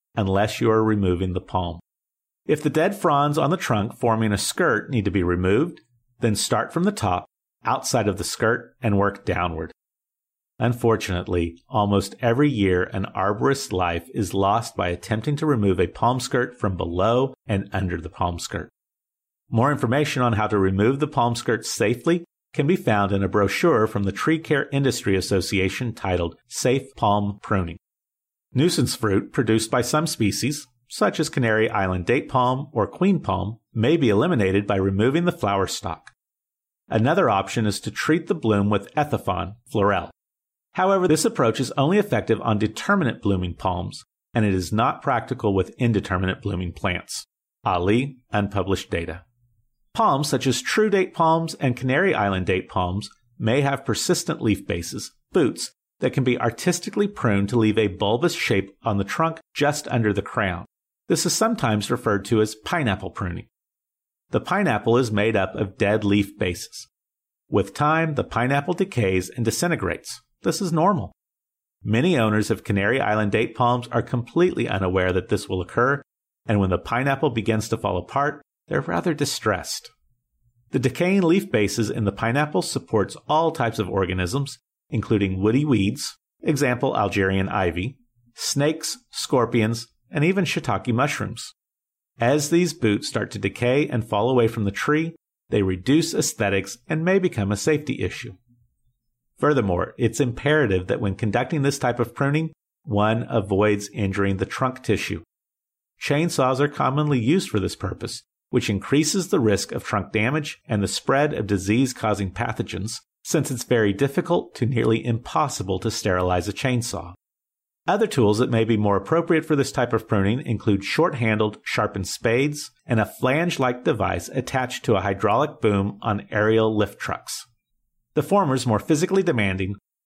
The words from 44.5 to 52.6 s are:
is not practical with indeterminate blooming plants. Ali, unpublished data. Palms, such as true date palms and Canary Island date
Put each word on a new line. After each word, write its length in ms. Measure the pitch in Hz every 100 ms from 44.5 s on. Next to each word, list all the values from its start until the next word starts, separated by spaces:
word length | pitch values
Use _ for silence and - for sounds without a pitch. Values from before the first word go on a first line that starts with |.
is 180 | 95 85
not 300 | 107 127 -
practical 520 | - 123 - 127 107
with 220 | 95 90 -
indeterminate 640 | 120 104 - 92 95 -
blooming 300 | 101 92 90
plants. 540 | - 98 90 - - - _ _ _ 107
Ali, 520 | 90 92 117 139 - _
unpublished 580 | 104 101 101 92 92 -
data. 360 | 85 85 90 - _ _ _ _ _ _
Palms, 360 | - 185 143 147
such 180 | 131 135
as 140 | 120
true 280 | - - 214
date 240 | 190 180
palms 400 | - 160 165 165 -
and 200 | 139 120
Canary 400 | 127 139 190 -
Island 300 | 101 95 92
date 240 | 95